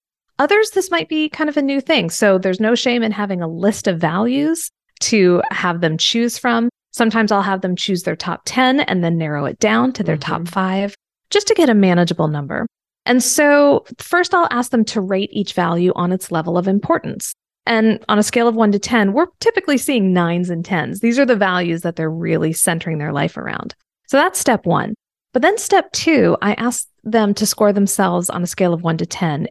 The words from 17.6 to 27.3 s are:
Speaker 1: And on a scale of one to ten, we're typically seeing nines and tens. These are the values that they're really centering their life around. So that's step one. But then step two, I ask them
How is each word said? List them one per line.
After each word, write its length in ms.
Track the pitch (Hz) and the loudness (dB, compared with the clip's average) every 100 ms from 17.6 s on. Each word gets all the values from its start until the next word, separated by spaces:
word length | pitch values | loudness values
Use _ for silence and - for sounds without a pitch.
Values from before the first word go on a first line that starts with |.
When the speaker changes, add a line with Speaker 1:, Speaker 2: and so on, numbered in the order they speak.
| - | -2
Speaker 1:
And 380 | 226 220 214 - | 2 2 0 0
on 100 | 208 | 0
a 40 | |
scale 240 | 208 240 233 | 2 2 2
of 80 | |
one 160 | 226 208 | 2 2
to 60 | 202 | 2
ten, 340 | - 226 196 | 0 0 2
we're 140 | 247 359 _ | 2 -2 _
typically 360 | 466 392 311 262 | -2 0 0 0
seeing 360 | - 247 190 | 0 2 2
nines 380 | 180 170 175 180 | 2 2 0 -2
and 140 | 170 | -6
tens. 360 | - 175 123 190 | -4 -4 -4 -2
These 180 | 233 247 | 0 2
are 80 | 247 | 2
the 100 | 208 | 2
values 460 | 190 180 170 165 | 2 0 -2 -2
that 140 | 175 165 | -4 -4
they're 140 | 160 | -6
really 420 | 165 165 160 160 | -4 -2 -2 -2
centering 460 | 165 185 170 165 156 | 0 -2 -2 -4 -6
their 140 | 151 | -4
life 240 | 143 151 - | -4 -4 -6
around. 380 | - - - - _ _ - | -10 -10 -10 -16 _ _ -2
So 100 | 269 | 2
that's 220 | 370 - | 2 0
step 260 | 285 214 | 0 0
one. 300 | 175 165 - 220 _ _ _ | 0 0 -2 -8 _ _ _
But 80 | 254 | 0
then 160 | 320 440 | 2 0
step 340 | - 381 - | 2 0 0
two, 460 | - 330 277 175 - | -2 0 2 2 2
I 140 | 202 | -2
ask 340 | - 240 - - _ | -2 -2 -4 -8 _
them 300 | 220 220 202 | -2 2 2